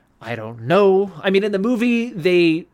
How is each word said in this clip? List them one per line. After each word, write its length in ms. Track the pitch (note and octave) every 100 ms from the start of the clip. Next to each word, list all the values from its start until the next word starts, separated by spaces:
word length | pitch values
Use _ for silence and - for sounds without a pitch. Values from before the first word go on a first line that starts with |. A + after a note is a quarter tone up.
| _ _
I 140 | -
don't 280 | A#2 A2 A#2
know. 500 | A#2 F3+ G3+ F#3+ G3 D#3+
I 80 | G3
mean, 140 | G3
in 80 | G#3+
the 60 | G3
movie, 520 | G#3+ A#3+ B3 A#3 A#3+
they 560 | G3+ F3 F3+ E3+ D#3+ -